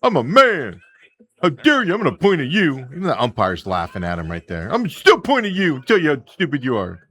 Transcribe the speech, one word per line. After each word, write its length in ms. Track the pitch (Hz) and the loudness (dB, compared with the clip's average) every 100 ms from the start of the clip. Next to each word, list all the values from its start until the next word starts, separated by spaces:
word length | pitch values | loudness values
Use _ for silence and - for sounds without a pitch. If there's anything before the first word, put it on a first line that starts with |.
I'm 140 | 247 196 | 0 0
a 80 | |
man. 560 | 120 208 269 196 123 90 _ _ _ _ _ _ | 2 4 4 4 -6 -10 _ _ _ _ _ _
How 80 | 180 | -2
dare 340 | 135 277 285 | 0 2 2
you? 100 | 220 | 0
I'm 80 | 190 | 0
gonna 140 | 196 98 | -2 0
point 240 | 190 185 | 0 2
at 80 | 127 | 0
you. 320 | 180 180 135 127 | 0 0 0 -10
Even 120 | 151 | -8
the 180 | 185 120 | -4 0
umpire's 440 | 120 107 95 90 - | -2 0 -2 -2 -4
laughing 380 | 90 85 104 | -4 -4 -6
at 140 | 87 87 | -6 -6
him 120 | 80 | -6
right 160 | 85 - | -10 -10
there. 200 | 85 87 | -10 -4
I'm 160 | 226 226 | -4 -4
still 320 | - - 440 | 0 4 4
pointing 320 | - 269 208 | 4 0 0
at 60 | 185 | 0
you 180 | 190 139 | 0 -2
and 100 | 127 | 2
tell 120 | 214 | 2
you 120 | 160 | 2
how 120 | 139 - | -2 -4
stupid 320 | _ 175 139 | _ -4 -2
you 120 | 127 117 | -2 -2
are. 240 | 92 90 _ | -2 -8 _